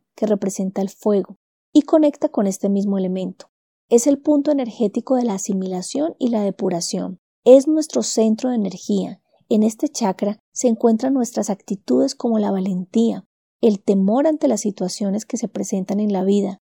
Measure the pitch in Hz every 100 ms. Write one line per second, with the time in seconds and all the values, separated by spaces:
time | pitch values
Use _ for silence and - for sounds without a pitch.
0 | _ - 214 202 190 190 190 196 190 -
1 | 220 202 - 190 _ _ _ 302 277 320
2 | 302 294 294 - 196 190 202 196 202 196
3 | 185 185 185 - - _ _ _ - 233
4 | 294 277 311 294 294 285 240 - 208 240
5 | - 254 240 196 - 190 185 185 185 262
6 | 320 - 247 226 202 196 185 170 - 185
7 | 180 180 _ _ - 262 277 311 302 254
8 | 220 - 220 220 254 240 196 175 - 196
9 | 185 202 _ _ - 214 214 - 302 -
10 | 208 185 202 214 _ - 247 226 233 220
11 | 262 269 233 - 214 196 - 196 - 254
12 | 269 - 240 220 208 190 190 185 185 220
13 | 226 196 - _ _ _ 233 196 - 196
14 | 190 240 302 302 285 214 214 - 180 -
15 | 202 202 - 233 196 202 196 190 190 202
16 | 208 190 190 202 196 - _